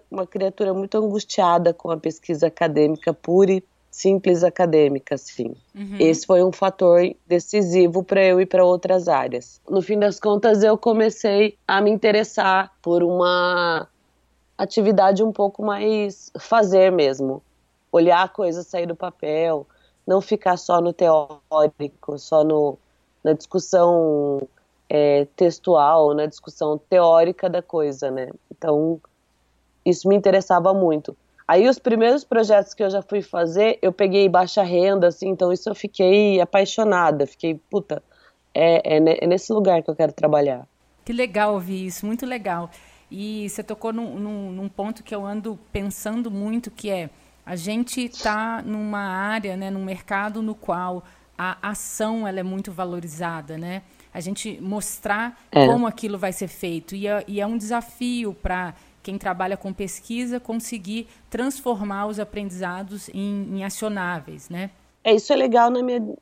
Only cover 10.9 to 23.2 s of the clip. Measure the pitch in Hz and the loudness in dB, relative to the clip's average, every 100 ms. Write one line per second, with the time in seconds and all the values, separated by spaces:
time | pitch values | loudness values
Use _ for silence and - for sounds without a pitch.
10.9 | 220 220 - 214 202 214 - - 196 208 | 2 2 0 0 2 0 -2 -2 0 2
11.9 | 214 220 208 214 - 196 190 190 _ - | 2 2 2 0 -2 0 2 0 _ -2
12.9 | 175 175 180 175 180 180 175 175 160 - | 0 2 2 2 2 0 0 0 -2 -6
13.9 | _ _ _ _ _ _ - 196 - 202 | _ _ _ _ _ _ -8 -4 0 2
14.9 | 202 190 196 220 202 202 202 208 202 214 | 4 4 4 0 0 -2 -2 -6 -2 -2
15.9 | 214 202 190 - - - 233 208 190 185 | -2 -2 -8 -18 -18 0 2 4 6 6
16.9 | 180 143 135 135 135 - _ _ _ _ | 4 2 0 -4 -6 -12 _ _ _ _
17.9 | 170 170 175 185 - 185 165 175 180 175 | 2 4 4 2 -2 -4 -4 -8 -6 -6
18.9 | 165 180 - 151 156 165 156 139 _ _ | -6 -10 -8 -4 -2 -2 -2 -6 _ _
19.9 | _ - 190 196 214 190 180 - 175 170 | _ 0 0 0 -2 0 -2 0 2 2
20.9 | 170 175 156 143 147 _ 156 151 - 147 | 2 4 4 0 -8 _ 2 2 0 -12
21.9 | 139 - 143 - 160 151 156 147 - _ | -10 -12 -12 0 2 4 2 0 -2 _
22.9 | _ _ _ | _ _ _